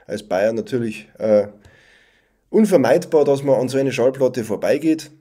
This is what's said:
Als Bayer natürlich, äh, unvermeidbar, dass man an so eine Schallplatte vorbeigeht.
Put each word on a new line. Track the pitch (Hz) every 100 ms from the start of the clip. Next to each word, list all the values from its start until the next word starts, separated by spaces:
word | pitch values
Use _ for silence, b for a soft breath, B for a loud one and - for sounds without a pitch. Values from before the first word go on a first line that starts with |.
| B
Als | 104
Bayer | - 92 107
natürlich, | 113 107 127 117 107 - -
äh, | 110 104 101 - b b b b b b b b b
unvermeidbar, | 202 208 175 120 160 160 156
dass | 139 139
man | 139 123
an | 127
so | 135
eine | 135
Schallplatte | 117 123 135 127 127
vorbeigeht. | 107 92 90 139 160 156 - _